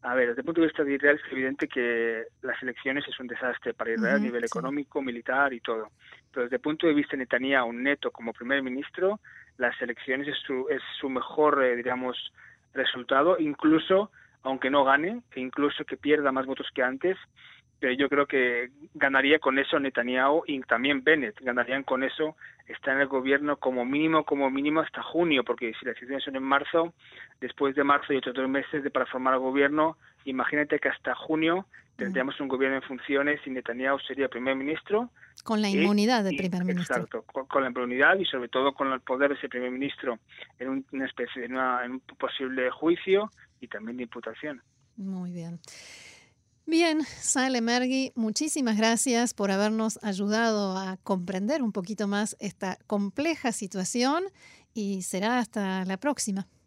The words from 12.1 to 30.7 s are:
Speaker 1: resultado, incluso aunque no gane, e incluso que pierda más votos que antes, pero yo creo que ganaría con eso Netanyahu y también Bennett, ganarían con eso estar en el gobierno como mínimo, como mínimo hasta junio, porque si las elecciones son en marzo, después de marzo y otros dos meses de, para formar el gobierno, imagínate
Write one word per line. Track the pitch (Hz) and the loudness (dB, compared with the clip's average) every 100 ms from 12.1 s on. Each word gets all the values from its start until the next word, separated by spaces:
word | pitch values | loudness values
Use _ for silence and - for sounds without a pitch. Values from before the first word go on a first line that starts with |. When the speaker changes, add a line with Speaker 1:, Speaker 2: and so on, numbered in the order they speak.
| 120 - - - - _ | -6 -12 -16 -20 -20 _
Speaker 1:
resultado, | 139 127 127 123 135 156 175 | -4 -2 -2 2 4 6 4
incluso | 156 139 156 156 - 190 214 - - _ | 0 2 4 4 6 2 2 -8 -20 _
aunque | - 131 131 | -6 -2 2
no | 143 | 4
gane, | 135 139 170 240 _ | 6 4 2 -6 _
e | - | -8
incluso | 127 - 143 - 151 | -6 0 0 0 -8
que | 131 | -4
pierda | 143 151 143 | 2 2 4
más | 131 | 0
votos | 131 131 135 | -2 -6 -6
que | - | -2
antes, | 127 135 175 190 - _ - - _ _ | -2 0 -2 -2 -8 _ -20 -20 _ _
pero | 135 | -2
yo | 127 139 | 2 2
creo | 143 143 | 2 2
que | 139 123 120 127 143 156 | 2 2 0 -4 _ -20
ganaría | 151 139 135 139 151 | 0 2 4 6 4
con | 135 135 | 4 2
eso | 139 160 | 2 0
Netanyahu | 139 123 120 127 135 156 - | 0 0 0 2 4 4 0
y | 139 | -8
también | - 117 135 143 | 0 0 2 2
Bennett, | 151 156 120 - | 4 4 2 -4
ganarían | 127 123 117 135 | -2 0 0 -2
con | 135 131 | -2 -2
eso | 135 - 156 - - - - | -2 -2 -4 -4 -20 -20 -16
estar | - - | -8 -2
en | 135 | 2
el | 135 | 2
gobierno | 135 131 139 147 143 | 2 4 4 4 0
como | 135 127 | 0 0
mínimo, | 120 143 160 160 | 0 2 4 4
como | 151 143 139 | 4 2 2
mínimo | 135 147 156 | 2 2 2
hasta | 151 - | 0 -6
junio, | - 160 170 139 | -4 0 4 4
porque | 117 117 117 110 | 2 -2 -2 -6
si | 120 | -8
las | 113 | -8
elecciones | 123 135 | -8 -8
son | 143 135 | -6 -6
en | |
marzo, | 135 139 143 170 170 _ - - - _ | 2 2 2 0 0 _ -20 -20 -20 _
después | - - 139 | -12 -2 0
de | 135 | 2
marzo | 139 143 - | 4 2 2
y | 139 | -2
otros | 131 | 0
dos | 127 131 | -2 0
meses | 135 135 151 | -2 -2 -4
de, | 135 | -2
para | 135 127 | -2 -2
formar | 131 131 | 0 2
el | 131 | 2
gobierno, | 131 135 139 151 156 160 - _ | 2 2 4 4 0 -2 -20 _
imagínate | 139 131 120 147 147 | -6 -2 0 0 0